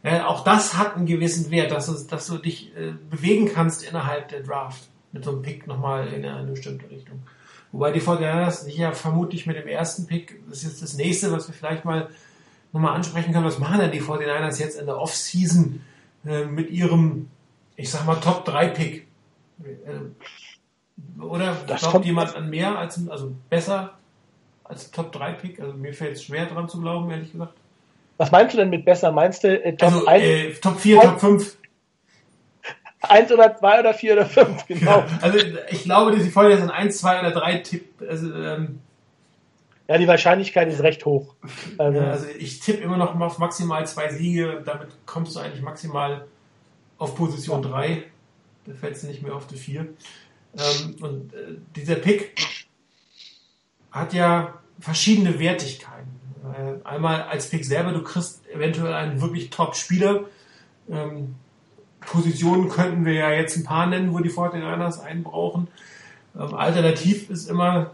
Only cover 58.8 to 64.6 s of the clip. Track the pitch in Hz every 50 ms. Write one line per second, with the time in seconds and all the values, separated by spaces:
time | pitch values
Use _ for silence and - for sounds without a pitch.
58.8 | 165 165 160 156 156 156 139 131 156 175 170 170 - - - - 139 - - -
59.8 | - - 175 180 196 202 202 202 - - - _ _ _ _ _ _ _ _ _
60.8 | _ - 160 151 151 151 151 147 139 131 131 - _ _ _ _ _ _ _ _
61.8 | _ _ _ _ - - - 170 165 165 151 135 165 170 180 185 185 - - 165
62.8 | 180 175 170 175 165 160 160 156 151 151 151 160 160 160 - 170 135 - 156 160
63.8 | 175 180 180 185 185 180 170 175 175 170 - 175 175 175 175 165